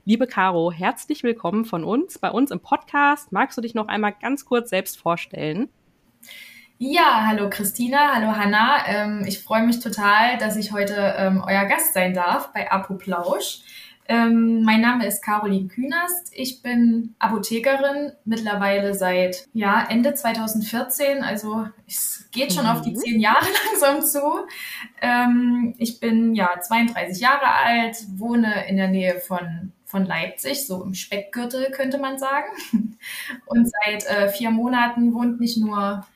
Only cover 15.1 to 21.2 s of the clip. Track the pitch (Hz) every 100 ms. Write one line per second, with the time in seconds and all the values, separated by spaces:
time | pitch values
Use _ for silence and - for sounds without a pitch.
15.1 | - - 208 208 190 185 - 277 330 349
16.1 | 349 - - 262 - 240 240 233 226 226
17.1 | - 220 220 196 226 254 269 277 285 294
18.1 | - 214 220 220 202 196 196 202 190 185
19.1 | 180 185 180 - 226 202 214 233 226 269
20.1 | 285 233 226 220 220 208 233 262 - 285
21.1 | 277